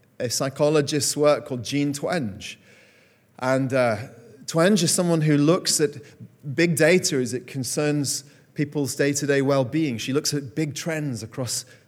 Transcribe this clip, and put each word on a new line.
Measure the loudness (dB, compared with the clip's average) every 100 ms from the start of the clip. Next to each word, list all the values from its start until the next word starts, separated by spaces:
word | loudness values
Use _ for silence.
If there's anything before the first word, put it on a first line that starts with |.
| _ -10
a | -6
psychologist's | -4 -4 0 2 4 2 0 -2 2
work | 4 2 0
called | -8
Jean | -4 -2 -2
Twenge. | -2 -4 -2 -4 -8 -14 -16 _ -20 _ _ _ _ _ -6
And, | 0 0 2
uh, | 2 2 0 -6 -16 -20 -20 -4
Twenge | 2 4 4
is | 2
someone | 2 2 2
who | 4 4
looks | 4 2 2 0
at | 0 -2 -18 -20 -20 _ -8
big | 0 0
data | 4 4 4 2 -2
as | -2
it | -4 -8
concerns | -8 -6 -2 0 0 -2 -4 -10 -20 _
people's | -6 -4 -2 -2 0
day-to-day | 0 0 0 2
well-being. | 2 2 0 0 -2 -2
She | -2
looks | -2 -2
at | -4 -6 -4
big | -6
trends | -6 -6 -4 -4 -6
across | -8 -8 -6 -6 -10 -18